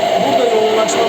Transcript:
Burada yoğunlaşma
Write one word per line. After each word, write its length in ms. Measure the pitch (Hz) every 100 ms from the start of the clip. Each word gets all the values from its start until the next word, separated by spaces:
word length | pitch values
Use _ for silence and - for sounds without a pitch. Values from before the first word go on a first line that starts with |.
| - -
Burada 260 | - - 233 214
yoğunlaşma 480 | 214 214 214 -